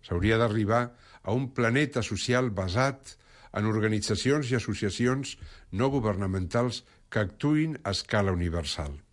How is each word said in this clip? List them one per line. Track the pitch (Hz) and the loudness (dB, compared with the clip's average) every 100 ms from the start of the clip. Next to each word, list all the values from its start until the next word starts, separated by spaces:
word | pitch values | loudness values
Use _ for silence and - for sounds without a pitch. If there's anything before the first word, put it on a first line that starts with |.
S'hauria | - 87 101 113 | -4 0 2 4
d'arribar | 117 107 104 117 120 - - - | 2 2 2 0 0 -8 -20 -12
a | - | -2
un | 123 131 - | -2 -2 0
planeta | 117 123 151 131 | 2 2 2 -2
social | 107 101 - 123 127 | -2 -4 0 2 2
basat | 98 92 101 135 135 - - _ - - - | -2 -2 0 0 -2 -16 -20 _ -20 -10 -2
en | 107 | 0
organitzacions | 110 107 107 - 104 127 151 131 | 2 2 0 0 0 2 0 2
i | 123 | -2
associacions | 110 101 104 - 123 131 127 - - - - | -2 -2 -2 0 0 0 -4 -12 -18 -20 -8
no | 95 135 | 0 0
governamentals | 139 110 95 98 95 87 120 123 117 - _ _ | 2 0 0 -2 -2 0 0 0 -4 -14 _ _
que | 113 | -2
actuïn | 95 - 143 151 160 156 | -2 0 2 2 0 -2
a | 101 98 | -4 -4
escala | - 107 98 90 | 0 2 2 2
universal. | 87 82 73 - 73 71 _ | 0 -2 -4 -6 -8 -10 _